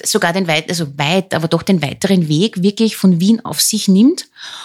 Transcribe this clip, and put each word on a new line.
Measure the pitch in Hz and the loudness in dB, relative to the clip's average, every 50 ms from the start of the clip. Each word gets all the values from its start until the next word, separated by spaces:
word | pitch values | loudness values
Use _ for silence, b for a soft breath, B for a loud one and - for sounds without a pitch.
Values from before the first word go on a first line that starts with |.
| - | -6
sogar | - - 208 190 170 170 | -2 -2 0 0 0 0
den | 196 190 | 0 0
weit-, | 165 156 160 160 - | 0 0 -2 -2 -4
also | 175 165 160 139 139 143 | -4 -4 -4 -6 -4 -4
weit, | 143 143 180 190 180 - - | -2 0 0 0 0 -2 -4
aber | 160 160 165 | -4 -2 0
doch | 170 165 - | -2 -2 0
den | - 196 165 147 | 0 0 0 0
weiteren | 135 - - - 190 196 180 165 151 | -4 -6 -4 -2 0 2 2 2 2
Weg | 151 156 208 226 - 190 175 | 0 0 0 0 -2 0 -2
wirklich | 202 202 - 226 220 - | 0 0 0 -2 -2 0
von | - - 190 175 165 | 2 2 2 2 4
Wien | 185 202 226 220 - | 2 2 2 0 -2
auf | - - - | -6 -4 -4
sich | - - - 208 - 202 | -2 -2 -2 -2 0 2
nimmt | 185 190 233 285 359 - - _ B B B B B B B | 4 4 4 4 2 0 -6 _ B B B B B B B